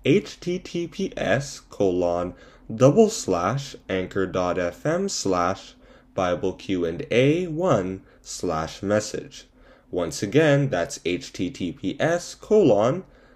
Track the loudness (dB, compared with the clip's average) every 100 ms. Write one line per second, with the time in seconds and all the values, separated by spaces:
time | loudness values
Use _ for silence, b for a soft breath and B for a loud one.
0 | 2 2 0 -10 -6 -6 -6 -8 -6 -6
1 | -6 -2 0 0 -2 -12 -10 0 0 2
2 | 0 0 -4 -8 b b b 4 6 6
3 | 4 2 -2 0 0 -2 -6 -12 -6 -4
4 | -2 -2 -2 0 0 0 -2 -4 -2 -2
5 | -2 -2 0 2 0 -2 -8 -20 b b
6 | b -2 -2 0 -2 -4 -4 -2 -2 -4
7 | 0 2 4 2 -2 -2 2 2 0 -6
8 | -12 b -16 -8 -4 -2 -4 -6 -2 0
9 | -2 -8 -12 -18 -20 b b b b -4
10 | -4 -4 0 4 6 4 2 0 -4 -4
11 | -4 -4 -6 -6 -6 -4 -6 -4 -6 -2
12 | 0 -2 -4 -10 2 4 6 6 4 0
13 | -6 b b